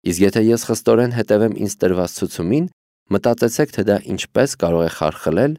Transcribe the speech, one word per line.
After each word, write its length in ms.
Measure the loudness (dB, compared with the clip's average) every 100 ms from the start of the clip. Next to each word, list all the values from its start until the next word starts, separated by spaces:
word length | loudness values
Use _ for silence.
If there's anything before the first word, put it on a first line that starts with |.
Իսկ 180 | -4 2
եթե 200 | 2 4
ես 240 | 2 2 -2
խստորեն 460 | -2 2 4 2
հետևեմ 420 | -2 2 2 2 0
ինձ 180 | -6 -2
տրված 380 | 0 0 -2
ցուցումին, 540 | -4 -8 -4 -2 0 -2 _ _ _ _
մտածեցեք, 640 | 0 0 0 -2 -2 -4
թե 80 | -2
դա 120 | 0 0
ինչպես 520 | -2 -8 -4 0 0 0
կարող 280 | 0 0
է 80 | 0
խարխլել 680 | 0 -4 -2 -2 0 0